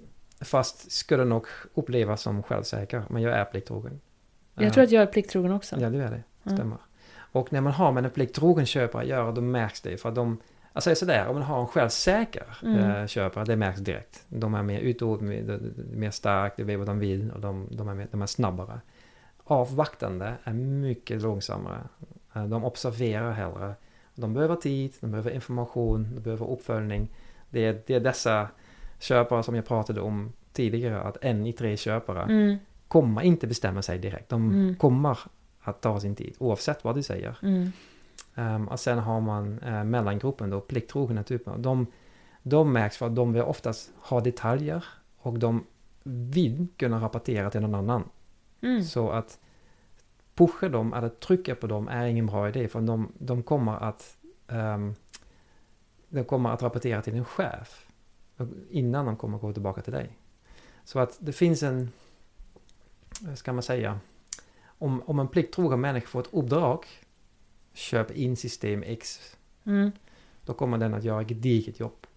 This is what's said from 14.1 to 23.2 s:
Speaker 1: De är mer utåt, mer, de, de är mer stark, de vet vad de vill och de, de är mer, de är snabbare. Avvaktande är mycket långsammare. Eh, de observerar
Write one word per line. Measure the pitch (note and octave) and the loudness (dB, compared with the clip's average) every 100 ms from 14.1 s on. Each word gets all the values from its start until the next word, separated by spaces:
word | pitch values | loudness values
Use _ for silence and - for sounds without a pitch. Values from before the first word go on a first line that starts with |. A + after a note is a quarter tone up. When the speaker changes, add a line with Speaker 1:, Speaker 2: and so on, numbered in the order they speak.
| - - | -20 -10
Speaker 1:
De | A#2+ A2 | -4 0
är | G#2+ | 0
mer | G2+ G2+ | 0 0
utåt, | A#2 A#2+ A#2 G#2+ | 0 0 0 0
mer, | G#2 G#2 | -2 -4
de, | A2 G#2 | -4 -4
de | A2+ A2+ A#2 | -6 -8 -8
är | A2+ | -4
mer | G#2+ | -4
stark, | - G#2 G2 G2 - | -2 0 2 0 -2
de | |
vet | G#2 G2+ | -4 -2
vad | G2+ | -2
de | G2+ | 0
vill | G2+ F#2+ G#2+ | 0 0 -2
och | G#2 | -6
de, | G#2 F#2+ F#2+ | -6 -6 -8
de | A#2 G2+ | -8 -6
är | |
mer, | G2 G#2 | -6 -6
de | G#2 | -4
är | G2 | -4
snabbare. | - A2 F2+ G2 A#2 - - - - - - | 0 0 -2 -6 -12 -16 -20 -20 -20 -20 -20
Avvaktande | - C#3+ B2 C3+ D3 - G#2+ F#2 G2+ A#2+ | 0 2 2 0 -2 -2 -6 -4 -6 -6
är | - | -6
mycket | A2+ C3 C#3 C#3 B2 - A2 | -4 -2 -2 -2 -4 -4 -4
långsammare. | A2 G#2 - G2 - - - - D#3+ - - | -2 -2 -4 -6 -6 -8 -12 -16 -20 -20 -12
Eh, | A2 G#2 | -6 -2
de | A2+ | -2
observerar | A#2 - C3 A2+ A#2+ G#2+ | -2 -4 -4 -2 -2 0